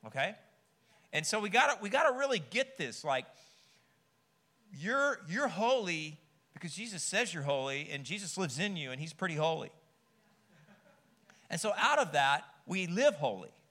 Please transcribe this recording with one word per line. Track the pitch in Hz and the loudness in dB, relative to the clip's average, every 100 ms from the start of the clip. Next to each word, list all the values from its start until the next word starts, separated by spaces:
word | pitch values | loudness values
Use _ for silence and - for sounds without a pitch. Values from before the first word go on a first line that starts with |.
| 113 | -8
Okay? | 127 156 214 _ _ _ _ _ _ _ | -2 -2 -4 _ _ _ _ _ _ _
And | 151 160 | -4 0
so | 214 | -2
we | 208 | 2
gotta, | 208 285 254 | 4 4 2
we | 202 | 0
gotta | 254 311 254 | 4 4 4
really | 277 233 | 0 0
get | 127 214 262 - | 0 -2 -2 -4
this. | 143 - | -6 -4
Like, | 151 131 - - - _ _ _ _ _ _ _ _ _ _ _ _ | 0 0 -2 -18 -20 _ _ _ _ _ _ _ _ _ _ _ _
you're, | 190 175 269 285 262 156 | -10 -2 0 0 -2 -4
you're | 190 277 | -2 -2
holy | 170 226 262 190 160 151 151 _ _ _ | 2 2 4 2 -4 -4 -10 _ _ _
because | - 175 | -12 -10
Jesus | 175 226 185 | -10 -10 -6
says | - 196 233 | -2 0 -2
you're | 165 | -2
holy, | 143 139 135 139 147 | 0 0 0 -4 -6
and | - | -8
Jesus | 131 196 196 - | -6 -8 -8 -4
lives | 180 123 | -4 -2
in | 202 185 | -4 -4
you, | 135 | -6
and | 131 | -8
he's | 156 | -8
pretty | - 185 151 | -4 -4 0
holy. | 156 160 - - _ _ _ _ _ _ _ _ - - _ _ _ _ _ - _ | 0 0 -6 -14 _ _ _ _ _ _ _ _ -20 -20 _ _ _ _ _ -20 _
And | 165 | -4
so | 214 190 | -2 2
out | 233 294 | 4 4
of | 214 | 4
that, | 143 139 143 - - - | 4 4 2 -2 -20 -6
we | 190 180 | -4 -2
live | 180 285 180 | 4 4 4
holy. | 143 98 82 _ _ | -2 -2 -10 _ _